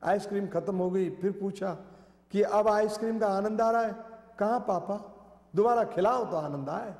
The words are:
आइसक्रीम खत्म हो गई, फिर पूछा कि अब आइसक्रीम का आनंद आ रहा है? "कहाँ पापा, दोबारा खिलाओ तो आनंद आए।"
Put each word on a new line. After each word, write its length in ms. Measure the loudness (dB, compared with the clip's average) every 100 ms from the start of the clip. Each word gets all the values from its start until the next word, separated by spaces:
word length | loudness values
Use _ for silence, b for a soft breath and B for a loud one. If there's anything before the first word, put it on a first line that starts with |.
आइसक्रीम 440 | 0 0 0 -4 -2
खत्म 280 | -4 -2 -2
हो 140 | 0
गई, 200 | 0 -2
फिर 220 | -2 -4
पूछा 420 | -2 -6 -4 -6 -6 -12 B B B _
कि 120 | 0
अब 260 | 2 4 4
आइसक्रीम 500 | 4 2 0 -2 0
का 80 | 0
आनंद 340 | 0 0 0
आ 100 | 2
रहा 120 | 2
है? 100 | 0 -4 -14 -20 -18 -2
"कहाँ 220 | 0 0
पापा, 360 | 0 -2 -2 -6 -8 -18 -20 -20 _
दोबारा 300 | 2 4 4
खिलाओ 400 | 2 2 2 2
तो 120 | 0 -2
आनंद 320 | -4 -6 -6
आए।" 260 | -6 -8